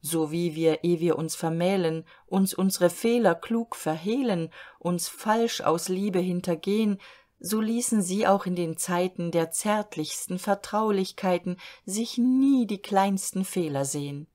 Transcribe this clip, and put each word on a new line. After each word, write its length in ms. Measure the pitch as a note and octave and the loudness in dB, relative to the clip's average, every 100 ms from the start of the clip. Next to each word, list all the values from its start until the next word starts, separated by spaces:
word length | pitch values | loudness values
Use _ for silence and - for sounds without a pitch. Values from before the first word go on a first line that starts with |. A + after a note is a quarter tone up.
So 300 | D3 E3 D#3 | -4 -2 -2
wie 220 | E3 F3 | 0 -2
wir, 300 | D#3 D#3+ D#3 | 2 2 2
eh 160 | F3 E3+ | 2 2
wir 180 | E3+ D#3 | 2 0
uns 180 | D#3+ - | -2 -4
vermählen, 680 | E3 E3 F3 G3 E3+ D#3+ E3 - _ | -2 0 2 2 2 -2 -8 -20 _
uns 260 | F#3+ F#3+ | 2 2
unsre 380 | - F#3+ - F3 | 2 0 4 2
Fehler 420 | E3+ A#3 A#3+ G#3 | 4 2 4 4
klug 420 | E3+ - A3+ A#3 - | 2 0 -2 -2 -6
verhehlen, 760 | - D#3 F3+ A#3+ B3+ F3+ D#3+ - - - | -4 -4 -2 -2 0 -2 -4 -8 -20 -8
uns 300 | F3 F3 - | -2 -2 -4
falsch 540 | - G#3+ A3 A#3 - | -6 0 2 2 0
aus 280 | - E3 F3 | 0 0 0
Liebe 300 | F#3 G3+ F#3 | -2 0 0
hintergehn, 800 | F#3 F3+ F3+ E3 F#3+ G#3 A3 G3 - - _ _ | 0 -2 -2 -2 0 2 2 0 -6 -20 _ _
so 200 | F3+ A3 | -4 -2
ließen 420 | G#3+ A#3 A#3+ A3 | 0 -2 0 0
sie 260 | F3+ F#3+ G#3+ | 0 0 2
auch 180 | G3 F#3+ | 2 2
in 100 | F3+ | -2
den 220 | E3 D#3+ | -2 -4
Zeiten 540 | - F3 F#3 F#3 E3+ | -2 0 0 -2 -2
der 200 | E3 D#3+ | 0 0
zärtlichsten 840 | - G#3+ G#3 G#3 - D#3 - - F3+ | -2 0 -2 -2 -6 -8 -8 -8 -8
Vertraulichkeiten 1200 | G3 G3+ - G#3 A3 G3+ F#3+ - F#3+ F3 F3+ F3+ - - - | -2 -2 -2 -2 0 0 -2 -2 -2 0 -2 -10 -12 -18 -8
sich 320 | G3 A#3 - | -4 -4 0
nie 500 | B3 B3+ C4+ C4+ A3 | 2 4 6 4 2
die 140 | G3+ | -4
kleinsten 640 | - G3 G3 G3 - F#3 | 0 2 4 2 -2 -4
Fehler 400 | F#3+ - E3 C#3 | -4 -2 -2 -2
sehn. 440 | C#3 D3 C#3+ C#3+ D#3 | -2 -4 -6 -8 -14